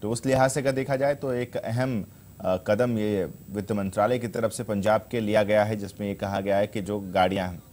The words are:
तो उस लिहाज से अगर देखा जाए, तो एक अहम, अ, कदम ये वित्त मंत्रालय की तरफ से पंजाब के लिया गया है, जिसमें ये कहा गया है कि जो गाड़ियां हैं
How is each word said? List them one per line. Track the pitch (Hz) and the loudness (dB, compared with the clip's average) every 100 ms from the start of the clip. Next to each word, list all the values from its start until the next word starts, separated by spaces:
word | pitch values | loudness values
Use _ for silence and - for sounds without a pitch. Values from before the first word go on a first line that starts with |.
तो | 104 | -2
उस | 117 131 | -2 2
लिहाज | 131 131 | 4 4
से | 139 | 4
अगर | 135 | 0
देखा | 131 135 139 | 0 0 0
जाए, | 139 | 0
तो | 143 139 | 0 -2
एक | 123 123 - | -4 -4 -6
अहम, | - 117 131 120 90 - - - | -4 -2 0 -2 -6 -12 -20 -8
अ, | 92 92 | -2 0
कदम | - 107 123 113 | 2 2 2 0
ये | 107 104 87 - - | 0 0 -2 -6 -10
वित्त | 98 101 | -8 -2
मंत्रालय | 104 98 101 104 123 | -2 -2 2 2 2
की | 110 | -2
तरफ | - 113 | -2 -4
से | - | -4
पंजाब | 110 104 101 110 - | -4 -2 2 2 0
के | 123 | -4
लिया | 107 107 | 2 2
गया | 101 107 | 4 4
है, | 104 110 | 2 0
जिसमें | 101 - 101 | -6 -8 -6
ये | |
कहा | 98 101 98 | -4 -4 -2
गया | 98 98 | 0 0
है | 104 | 0
कि | 113 | -2
जो | 92 104 | -4 -6
गाड़ियां | 98 92 92 98 90 | -2 2 2 2 -4
हैं | 87 - | -8 -16